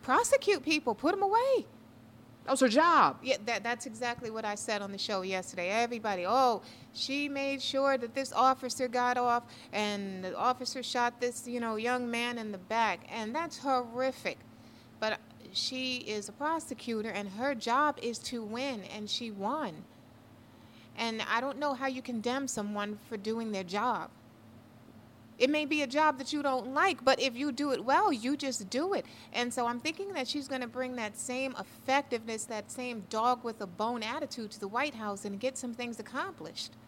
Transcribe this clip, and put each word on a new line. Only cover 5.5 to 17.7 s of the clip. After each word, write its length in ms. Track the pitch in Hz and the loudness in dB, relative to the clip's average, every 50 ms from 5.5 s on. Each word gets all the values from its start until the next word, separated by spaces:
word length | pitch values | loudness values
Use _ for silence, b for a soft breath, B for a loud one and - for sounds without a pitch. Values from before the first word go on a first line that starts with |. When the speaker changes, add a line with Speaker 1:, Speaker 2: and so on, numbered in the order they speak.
| - 185 175 175 | -6 -4 -2 0
Speaker 1:
Everybody, 560 | 196 220 240 240 240 233 208 220 202 180 175 | 2 2 2 2 0 -2 0 0 0 0 2
"Oh, 360 | 180 220 262 262 247 233 185 B B B B B B - | 4 6 6 6 6 6 4 B B B B B B -8
she 340 | - - - 269 285 285 294 | -6 -4 -2 0 -2 0 -2
made 340 | 285 277 277 277 277 269 | -2 -2 0 0 -2 -2
sure 360 | 254 - - 269 269 277 269 262 | -2 0 2 4 4 4 4 4
that 180 | 240 233 226 | 0 -2 -2
this 160 | 269 269 247 | -2 -4 -2
officer 560 | - - 247 262 262 254 - 247 - - 262 254 | 2 6 6 6 6 4 0 -8 -4 -2 -2 0
got 300 | 226 247 247 247 247 254 | 2 2 2 2 2 2
off 260 | 247 247 240 240 233 B B B B B - | 4 4 2 2 0 B B B B B -2
and 500 | 202 214 208 208 202 202 196 190 185 185 | 0 0 0 0 -2 -4 -4 -6 -6 -6
the 100 | 185 180 - | -6 -4 0
officer 440 | 196 247 254 247 254 247 - 269 | 2 2 2 2 -2 -6 -6 -6
shot 380 | 240 - - 247 240 240 240 247 | -6 -2 0 2 2 2 2 0
this, 260 | 247 247 240 - - | -4 -2 -2 -4 -8
you 140 | 240 240 240 | -6 -4 -2
know, 160 | 233 226 220 | -2 -2 -2
young 340 | 214 220 240 247 254 247 240 | 0 0 2 0 2 0 -2
man 280 | 233 233 240 240 240 240 | -2 0 0 -2 -2 -4
in 160 | 220 214 208 | -6 -6 -8
the 40 | 185 | -8
back." 440 | 180 - 220 233 226 214 185 170 - - | -6 -2 2 2 4 2 2 -2 -6 -10
And 260 | - 226 220 214 233 | -8 -6 -6 -4 -2
that's 220 | 302 339 330 311 - | -4 -4 -4 -6 -4
horrific. 800 | - 277 269 254 247 233 233 247 262 269 254 - - 190 139 - - - B B B B B B B B B B | 0 2 2 2 2 -2 -2 -2 0 -2 -2 -2 -6 -6 -6 -6 -12 -20 B B B B B B B B B B
But 180 | - 220 214 - - - - - - - | -2 -2 -2 -4 -8 -16 -20 -20 -18 -8
she 460 | - - - - 262 254 262 254 254 247 | -4 -4 -4 -2 -2 -2 -2 -2 -2 -4
is 320 | - - 214 214 202 - | -4 -4 -4 -4 -4 -6
a 20 | |
prosecutor 800 | 202 - 277 302 320 320 - - 269 - - - 233 220 214 226 | -8 -4 -2 0 0 -2 -2 -6 -10 -8 -4 -2 -2 -2 -2 -2
and 180 | 190 196 202 202 | -4 -4 -4 -6
her 220 | 190 208 247 277 285 | -4 -2 0 0 0
job 460 | 233 - 233 | 0 0 2